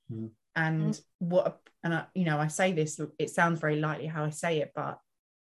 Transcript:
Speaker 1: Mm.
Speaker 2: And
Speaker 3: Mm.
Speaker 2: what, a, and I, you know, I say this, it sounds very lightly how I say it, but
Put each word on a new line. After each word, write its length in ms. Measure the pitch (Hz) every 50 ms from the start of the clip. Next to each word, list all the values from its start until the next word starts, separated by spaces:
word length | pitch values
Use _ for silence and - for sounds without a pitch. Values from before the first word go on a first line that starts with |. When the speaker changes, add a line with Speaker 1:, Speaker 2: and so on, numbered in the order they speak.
| _ -
Speaker 1:
Mm. 180 | 117 110 113 113 - _ _ _ _
Speaker 2:
And 380 | 165 160 160 160 160 156 156 214
Speaker 3:
Mm. 80 | - - _ _ _
Speaker 2:
what, 260 | 180 170 180 180 -
a, 80 | 170 - - _ - _ _ -
and 100 | 165 165
I, 120 | 156 - - _
you 100 | 190 180
know, 140 | 160 151 147
I 100 | 156 156
say 240 | - - 190 190
this, 280 | 185 156 156 151 - - 151 147 -
it 140 | - 156 151
sounds 300 | - - 170 170 170 160
very 160 | 165 156 151
lightly 300 | 151 151 156 151 - 135
how 180 | 160 160 156 151
I 60 | 151
say 280 | 151 - - 170 165 151
it, 140 | 139 - _
but 240 | 151 143 143 - - _ _ _ _ _ _ _ _ _